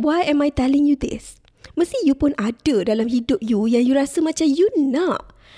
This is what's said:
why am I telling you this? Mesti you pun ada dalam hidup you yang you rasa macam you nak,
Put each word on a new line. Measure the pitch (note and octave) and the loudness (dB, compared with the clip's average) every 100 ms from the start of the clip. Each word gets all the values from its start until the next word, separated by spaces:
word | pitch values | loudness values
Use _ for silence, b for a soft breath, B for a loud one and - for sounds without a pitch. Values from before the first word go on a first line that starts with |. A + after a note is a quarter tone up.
why | D4 E4 D#4+ | 0 0 0
am | D4 | 0
I | D4 | 0
telling | C#4+ C4 C#4+ D4 | 0 0 2 2
you | C#4 | 0
this? | - A3+ - - _ B B | -4 -8 -12 -20 _ B B
Mesti | - F4 C5 D#4+ | -4 -4 0 0
you | |
pun | C#4 D4 D4 | 0 0 -2
ada | G#3+ A#3 D#4 A3 G3+ | -4 -4 -2 0 0
dalam | A3 A#3 | 0 0
hidup | A#3+ A#3 B3 | -2 -2 -4
you | A3+ G#3 A3+ | -2 0 2
yang | A#3+ | 2
you | B3 C4+ | 2 2
rasa | C#4 F4 | 0 -2
macam | D#4+ D#4 D#4+ | -2 0 0
you | C#4+ G#4 G4 | 2 2 2
nak, | C4+ C4 F4+ - - B B | 0 0 -2 -4 -8 B B